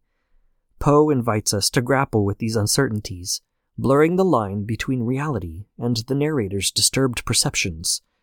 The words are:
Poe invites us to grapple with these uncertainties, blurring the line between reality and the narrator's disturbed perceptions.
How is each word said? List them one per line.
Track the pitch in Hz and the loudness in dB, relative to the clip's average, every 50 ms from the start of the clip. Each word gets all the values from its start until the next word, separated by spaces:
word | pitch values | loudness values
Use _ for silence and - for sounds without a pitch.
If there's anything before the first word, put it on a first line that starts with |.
| _ _ _ _ _ _ _ _ _ _ _ _ _ _ _ - | _ _ _ _ _ _ _ _ _ _ _ _ _ _ _ -2
Poe | - 147 143 147 151 156 | 2 4 4 6 6 4
invites | 143 127 117 123 104 107 - - 113 | 2 0 0 0 0 0 0 -2 -2
us | 101 - - | 0 0 0
to | - 135 | 0 0
grapple | 120 127 139 131 139 - - 107 101 | 0 2 2 0 2 2 2 0 2
with | 98 101 - | 0 -2 -2
these | 117 110 113 | -4 -2 -2
uncertainties, | 110 101 104 - - 139 120 110 104 - - 92 90 90 - - - _ _ _ _ _ _ _ | 0 0 0 2 2 0 0 0 -4 -6 -8 -10 -12 -8 -8 -8 -8 _ _ _ _ _ _ _
blurring | - - 117 135 143 156 165 180 185 | -2 0 2 4 4 4 4 4 4
the | 190 | 2
line | 185 151 117 107 98 98 104 98 | 4 2 2 0 0 -2 -4 -4
between | 110 110 - - - 131 127 | -4 -4 -4 -4 -4 -4 -2
reality | 113 120 131 135 147 156 135 98 87 85 80 92 101 - _ - | -2 -2 -2 -2 -2 -4 -4 -4 -6 -8 -10 -12 -14 -16 _ -6
and | 117 120 123 113 | -2 -2 -2 -2
the | 113 - 131 | -2 -2 0
narrator's | 139 147 156 156 135 104 92 101 98 95 - | 0 0 0 0 0 -2 -2 -2 -4 -4 -2
disturbed | - - - - - 135 135 131 117 - - | -2 0 0 0 2 2 0 0 0 -2 -4
perceptions. | - 117 - - 147 - - - 95 82 80 85 - - - - _ _ _ | -2 0 0 0 0 -2 -2 -4 -4 -6 -6 -6 -4 -4 -6 -6 _ _ _